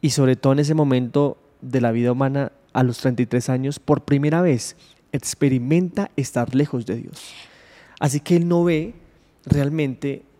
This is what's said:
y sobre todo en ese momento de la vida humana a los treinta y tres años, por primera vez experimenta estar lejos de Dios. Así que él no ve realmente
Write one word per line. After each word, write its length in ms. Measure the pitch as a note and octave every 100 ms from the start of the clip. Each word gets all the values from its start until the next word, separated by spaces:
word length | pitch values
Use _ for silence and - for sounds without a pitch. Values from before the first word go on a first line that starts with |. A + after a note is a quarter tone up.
y 100 | D3
sobre 240 | C3 C3 B2+
todo 180 | C3+
en 60 | C3+
ese 140 | D3
momento 640 | D#3 D3 B2+ B2 C#3+ C#3+ - _ _
de 200 | C3 B2+
la 100 | A#2
vida 200 | A2+ A#2+
humana 400 | B2 C3+ C#3 C#3 _ _
a 100 | -
los 140 | B2+ A#2
treinta 240 | C3 A#2+
y 40 | B2
tres 240 | B2 -
años, 300 | B2+ C3+ D3
por 220 | - C#3+
primera 380 | - C#3+ D3 E3
vez 340 | F3+ B2 - - - _ _
experimenta 1000 | C3 - - C#3+ C3 B2 E3 F#3 F3+ G3+ -
estar 380 | C3 - A#2+ B2+
lejos 300 | D3 B2+ A2+
de 100 | A2+
Dios. 260 | - - - - - - - - - -
Así 200 | D3 C#3+
que 160 | - F3
él 120 | E3+
no 160 | E3+
ve 300 | F3 D#3+ F3 - - _ _ _ -
realmente 760 | D3 C#3 D#3+ C#3+ B2 C#3+ C#3 _ _